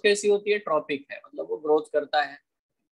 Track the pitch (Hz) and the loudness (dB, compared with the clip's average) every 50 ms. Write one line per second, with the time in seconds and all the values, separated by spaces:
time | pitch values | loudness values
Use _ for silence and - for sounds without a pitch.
0 | - 208 202 202 208 208 202 202 208 208 208 208 208 - 156 151 - - 147 139 | 2 2 2 2 2 2 2 2 2 -2 -2 -2 0 -2 -2 -2 0 -2 -6 -8
1 | - - - - - - - 151 - 139 151 151 151 151 151 156 151 - - 147 | -8 -12 -18 -18 -18 -14 -12 -10 -8 -8 -8 -6 0 2 2 2 2 0 -2 -4
2 | 143 - - 147 143 139 143 - _ _ _ _ _ _ _ _ _ _ | -2 0 0 -2 -2 -2 -6 -16 _ _ _ _ _ _ _ _ _ _